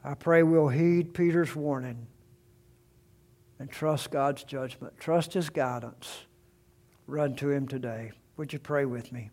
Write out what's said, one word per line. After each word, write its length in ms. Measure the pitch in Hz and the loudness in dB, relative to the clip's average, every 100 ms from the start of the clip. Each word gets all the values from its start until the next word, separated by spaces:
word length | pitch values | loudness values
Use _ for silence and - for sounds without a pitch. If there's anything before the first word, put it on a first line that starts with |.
I 120 | 135 139 | -8 -4
pray 280 | 170 165 | 4 6
we'll 260 | 165 165 151 | 8 6 4
heed 440 | 131 170 175 170 | 4 4 4 0
Peter's 420 | - 170 170 165 151 | 0 2 4 0 -2
warning 520 | 147 135 127 120 117 _ _ - _ _ _ _ _ _ _ _ _ _ _ _ | -2 -2 -4 -10 -14 _ _ -20 _ _ _ _ _ _ _ _ _ _ _ _
and 100 | 139 | -14
trust 420 | - 156 123 - | -2 0 0 -2
God's 320 | 147 139 135 | 0 0 -2
judgment. 540 | - 139 131 - 120 - | -8 -8 -8 -10 -18 -10
Trust 340 | - 165 160 | 2 2 2
his 160 | 190 151 | -2 -2
guidance. 760 | - 127 123 117 - - - - _ _ _ _ _ _ _ - | -2 -2 -2 -10 -14 -16 -16 -20 _ _ _ _ _ _ _ -8
Run 280 | 147 147 120 | -2 -2 0
to 160 | 143 | 0
him 160 | 143 135 | 0 -2
today. 440 | 135 123 113 113 - _ - | -6 -8 -8 -12 -16 _ -12
Would 160 | 147 | -10
you 60 | 147 | -10
pray 260 | - 147 139 | -2 0 0
with 260 | 120 120 | -4 -8
me? 180 | 120 107 | -12 -12